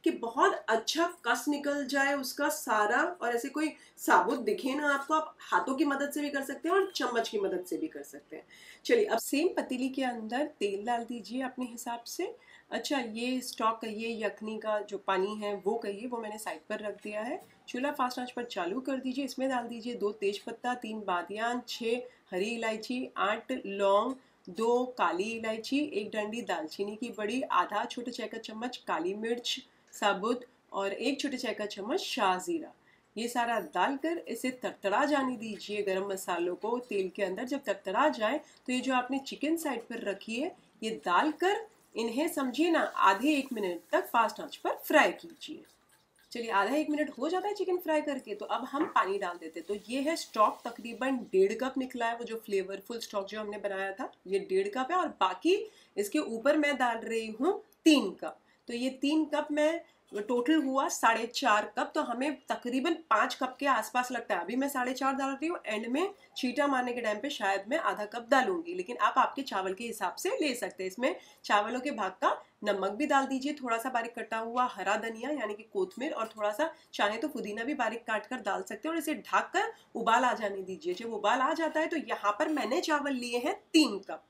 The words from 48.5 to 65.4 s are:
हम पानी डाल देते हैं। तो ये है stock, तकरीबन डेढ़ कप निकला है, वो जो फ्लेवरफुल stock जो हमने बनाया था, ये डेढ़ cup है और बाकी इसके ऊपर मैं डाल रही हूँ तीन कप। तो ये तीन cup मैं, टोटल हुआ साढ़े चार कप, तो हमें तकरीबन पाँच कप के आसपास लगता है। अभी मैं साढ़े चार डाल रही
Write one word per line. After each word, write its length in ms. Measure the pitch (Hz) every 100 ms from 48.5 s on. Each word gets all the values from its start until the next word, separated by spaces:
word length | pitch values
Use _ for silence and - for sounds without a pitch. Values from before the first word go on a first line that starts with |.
| 226 254
हम 200 | 269 370
पानी 320 | 240 190 196
डाल 200 | 185 175
देते 220 | 160 170
हैं। 80 | 160
तो 80 | 208 196
ये 120 | 254
है 140 | 277 330
stock, 460 | - 226 214 - 240
तकरीबन 520 | 233 226 220 262 262
डेढ़ 360 | 208 190 196
कप 200 | 220 254 262
निकला 280 | 254 247 233
है, 120 | 233
वो 60 |
जो 120 | 233 220
फ्लेवरफुल 640 | - 196 185 196 - 233
stock 280 | - 208 196
जो 120 | 214
हमने 180 | 208 208
बनाया 340 | 202 190 196
था, 200 | 190 262 - -
ये 120 | 196
डेढ़ 280 | 196 190 196
cup 240 | 254 254
है 60 | 370
और 100 | 330
बाकी 640 | - 185 185 320 415 453 - - -
इसके 220 | 208 302
ऊपर 380 | 294 226 269 302
मैं 200 | 294 269
डाल 200 | 247 226
रही 300 | 214 226 226 220
हूँ 220 | 302 415 - _ 320
तीन 260 | 294 202
कप। 260 | - 165 - _ _ -
तो 60 |
ये 160 | 240 254
तीन 360 | 262 277 311 294
cup 220 | 294 302
मैं, 300 | 302 302 330 - _ _ 202
टोटल 460 | 208 247 240 320
हुआ 240 | 269 262 320
साढ़े 380 | - 226 226 226
चार 480 | - 254 214 208 -
कप, 140 | 294 311
तो 60 |
हमें 360 | 254 240 277 294 -
तकरीबन 420 | 220 247 262 320
पाँच 420 | 330 - 214 254 -
कप 220 | - -
के 60 | 277
आसपास 460 | 240 214 247 247
लगता 240 | 240 - 190
है। 60 |
अभी 140 | 170 247
मैं 140 | 277
साढ़े 240 | 269 247
चार 200 | 262 269
डाल 160 | 262 269
रही 180 | 269